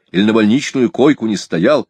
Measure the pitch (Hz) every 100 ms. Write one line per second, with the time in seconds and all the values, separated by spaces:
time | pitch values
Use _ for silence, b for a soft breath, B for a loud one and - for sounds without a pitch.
0 | _ 87 104 113 107 127 - 139 117 -
1 | 139 135 110 98 - 85 101 147